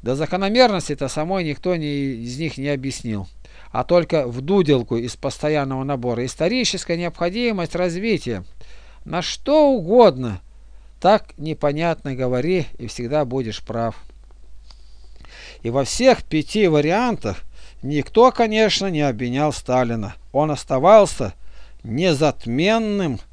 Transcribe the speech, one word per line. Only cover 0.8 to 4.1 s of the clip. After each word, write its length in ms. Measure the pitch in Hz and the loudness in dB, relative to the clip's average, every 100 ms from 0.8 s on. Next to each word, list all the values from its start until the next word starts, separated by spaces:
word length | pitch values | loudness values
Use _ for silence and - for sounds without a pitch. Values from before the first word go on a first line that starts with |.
| - 147 135 | -4 -6 -4
самой 380 | 151 156 190 165 | -4 -2 -2 -2
никто 320 | 139 180 175 | -4 -2 -2
не, 100 | 151 143 139 120 117 | -2 -2 -4 -4 -8
из 120 | 127 | -6
них 200 | 160 - | -6 -6
не 100 | 139 | -4
объяснил, 580 | 143 135 127 120 107 92 - - - - | -4 -4 -8 -6 -6 -6 -12 -18 -18 -8
а 140 | 110 - | -6 2
только 420 | 175 160 | 2 4